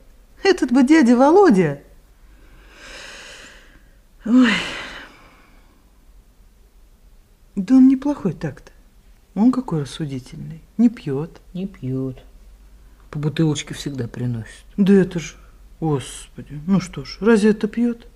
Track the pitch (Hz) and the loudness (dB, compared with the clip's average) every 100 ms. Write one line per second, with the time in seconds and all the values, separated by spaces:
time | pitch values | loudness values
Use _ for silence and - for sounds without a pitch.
0 | _ _ _ _ 392 381 285 247 254 320 | _ _ _ _ -2 0 2 2 4 4
1 | 233 240 277 359 381 185 160 139 - - | 6 4 6 6 6 4 0 -4 -14 -20
2 | _ _ _ _ - - - - - - | _ _ _ _ -20 -20 -20 -20 -20 -20
3 | - - - - - - - _ _ _ | -20 -20 -20 -20 -20 -20 -20 _ _ _
4 | _ _ 214 247 247 185 - - - - | _ _ 0 4 4 0 -6 -12 -16 -18
5 | - - _ _ _ _ _ _ _ _ | -20 -20 _ _ _ _ _ _ _ _
6 | _ - _ _ _ _ _ _ _ _ | _ -20 _ _ _ _ _ _ _ _
7 | _ _ _ _ _ - 185 262 262 262 | _ _ _ _ _ -10 2 6 6 4
8 | 285 285 185 - 156 - - _ _ _ | -2 -4 -6 -6 -10 -12 -20 _ _ _
9 | _ _ _ 190 233 254 247 160 135 - | _ _ _ 0 0 0 -4 -6 -6 -10
10 | 156 135 - 156 143 160 - - 233 233 | -10 -10 -14 -18 -16 -18 -14 0 0 0
11 | - 135 165 - - 175 196 - 127 131 | -6 -6 -6 -12 -16 -12 -12 -10 -8 -6
12 | 131 127 - - - - - - - _ | -6 -10 -20 -20 -20 -20 -20 -20 -20 _
13 | - 151 147 - 160 147 - - - 135 | -16 -8 -6 -2 -2 -2 -10 -14 -12 -10
14 | 120 - 123 117 104 - - - 185 196 | -10 -8 -8 -8 -12 -20 -14 -2 4 4
15 | 185 170 147 - - - - - 160 143 | 2 -4 -12 -18 -20 -20 -20 -8 -4 -4
16 | - - - - 123 143 156 190 - - | -6 -18 -20 -20 -18 -14 -2 -2 -2 -14
17 | 135 - 202 226 214 214 208 233 240 233 | -16 -4 2 4 4 2 -4 -4 -4 -4
18 | - | -16